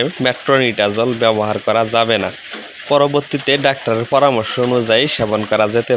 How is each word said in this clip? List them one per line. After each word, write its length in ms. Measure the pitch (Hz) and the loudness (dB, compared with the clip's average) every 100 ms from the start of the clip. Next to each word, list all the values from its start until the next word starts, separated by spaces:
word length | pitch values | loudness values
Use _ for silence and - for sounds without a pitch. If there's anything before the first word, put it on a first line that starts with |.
| 135 - 127 | 0 -2 -2
metronidazole 880 | 123 - 135 123 104 104 104 120 117 | -2 0 2 2 0 0 0 -2 2
ব্যবহার 340 | 117 107 107 107 110 | 2 2 0 -2 0
করা 180 | 110 110 | 0 2
যাবে 240 | 117 113 110 | 0 2 0
না, 60 | 95 - - - - - - | -2 -8 -16 -16 -16 -14 -2
পরবর্তীতে 600 | 143 143 143 - 143 135 139 139 | 2 2 0 -2 -4 0 0 0
ডাক্তারের 380 | 135 - 113 117 | 0 -2 -2 0
পরামর্শ 400 | 135 143 120 110 - 123 | 2 2 2 -2 -2 0
অনুযায়ী 360 | 123 113 113 151 - | 0 2 2 2 -2
সেবন 260 | 107 107 104 | -2 -2 0
করা 140 | 107 107 117 | 0 2 0
যেতে 200 | 110 | 0